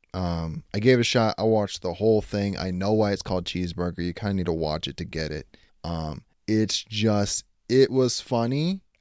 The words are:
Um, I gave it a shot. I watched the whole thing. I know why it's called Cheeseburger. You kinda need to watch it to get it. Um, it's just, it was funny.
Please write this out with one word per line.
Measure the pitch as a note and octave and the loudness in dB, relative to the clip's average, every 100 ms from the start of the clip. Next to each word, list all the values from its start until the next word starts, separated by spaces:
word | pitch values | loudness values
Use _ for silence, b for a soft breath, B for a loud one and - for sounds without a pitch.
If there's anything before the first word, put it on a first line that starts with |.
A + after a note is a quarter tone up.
| _ F#2 | _ -6
Um, | F2+ E2+ E2 D#2 - | -4 -2 -4 -8 -6
I | G#2 | 0
gave | A#2 B2 | 4 6
it | |
a | |
shot. | A#2+ B2 A2 - | 4 4 2 2
I | |
watched | A2 A2 G2+ - | 2 2 0 -4
the | F2+ | -6
whole | E2+ A2 A2 | 0 4 4
thing. | - G#2 G2+ G2 | 2 -2 0 -2
I | F#2 | -4
know | F#2 G2 | -2 0
why | A2 G#2 | 2 2
it's | G2 | 0
called | - F#2 | -2 -4
Cheeseburger. | F2 F2+ F2 F2 F2 E2+ | -2 -4 -4 -2 -4 -2
You | F2 | -6
kinda | E2 G2+ | -4 -2
need | G2 F2 | 0 0
to | |
watch | E2 D#2 D#2 C#2+ | 0 -2 -2 -6
it | - | -8
to | |
get | E2 D2+ D2+ | -8 -6 -4
it. | D2+ - b b _ | -6 -10 b b _
Um, | E2+ E2 D#2 D2+ _ _ - | -6 -4 -6 -8 _ _ 0
it's | A2 G#2+ - | 2 2 -2
just, | - G#2 G#2+ G#2 G2+ - - _ - | -6 0 2 2 0 -4 -8 _ 0
it | B2+ C3 | 4 4
was | C3 B2+ - | 4 2 0
funny. | - A#2+ A#2 C#3 E3 F#3+ _ _ | -2 0 0 0 -2 -4 _ _